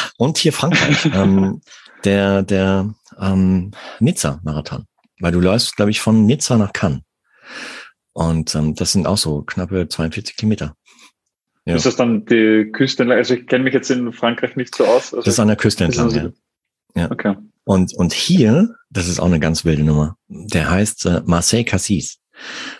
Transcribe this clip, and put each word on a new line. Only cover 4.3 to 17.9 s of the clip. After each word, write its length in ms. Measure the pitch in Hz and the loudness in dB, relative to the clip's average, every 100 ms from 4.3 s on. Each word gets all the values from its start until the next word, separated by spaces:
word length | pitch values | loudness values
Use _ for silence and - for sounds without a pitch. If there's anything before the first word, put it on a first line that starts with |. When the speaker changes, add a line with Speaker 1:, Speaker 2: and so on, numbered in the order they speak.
| 73 78 73 - - - _ _ - | -4 -6 -6 -8 -12 -16 _ _ -6
Speaker 1:
Weil 120 | 87 | -2
du 80 | 87 | 2
läufst, 360 | 92 113 - - | 2 2 0 0
glaub 140 | 104 | 0
ich, 120 | 107 | 0
von 240 | 110 110 107 | 2 4 4
Nizza 320 | 151 - 117 | 2 2 0
nach 160 | 98 | 0
Cannes. 280 | - 90 67 - _ _ _ - - - - - _ _ | -2 -2 -4 -8 _ _ _ -20 -18 -16 -18 -20 _ _
Und, 420 | 82 82 80 78 78 | -4 0 0 -2 -2
ähm, 180 | 78 76 | -2 -2
das 160 | 90 | -2
sind 140 | 98 78 | 0 0
auch 120 | 104 | 0
so 260 | 78 73 | -2 -4
knappe 440 | - - 90 95 85 | -6 -8 -4 -4 -4
zweiundvierzig 480 | - 80 87 - - | -4 -4 -6 -12 -4
Kilometer. 380 | 107 107 73 - _ _ - _ _ _ _ _ - | -2 -2 -4 -12 _ _ -20 _ _ _ _ _ -4
Ja. 100 | 85 | 0
Speaker 2:
Ist 100 | 131 | 0
das 100 | - | 0
dann 300 | 120 110 - | 0 0 2
die 440 | 117 110 110 107 | 4 4 4 2
Küste 320 | - 135 - | -2 -2 0
entlang? 140 | 120 123 | 2 2
Also 180 | 123 123 | 2 -2
ich 120 | - | 0
kenn 160 | 127 | 0
mich 100 | 131 | 2
jetzt 180 | 131 - | 0 0
in 220 | 127 117 | -2 -4
Frankreich 420 | - 117 117 127 - | -2 -2 -2 -4 -6
nicht 200 | 123 - | -6 0
so 100 | 113 | 2
aus. 280 | 123 - | 2 0
Also 40 | 117 | -4
Speaker 1:
Das 160 | 110 | -2
ist 60 | 117 | 2
an 80 | 107 | 2
der 100 | 107 | 2
Küste 260 | 110 - | 0 2
Speaker 2:
ist 140 | 90 120 | 0 2
Speaker 1:
entlang, 160 | 78 | 0
Speaker 2:
das 200 | - 80 - _ _ _ _ _ - | 0 -4 -10 _ _ _ _ _ -4
Speaker 1:
ja. 80 | |
Ja. 80 | 85 | -4
Speaker 2:
Okay. 240 | - 104 - - _ - | -2 -4 -4 -8 _ 0
Speaker 1:
Und, 280 | 95 92 | 2 2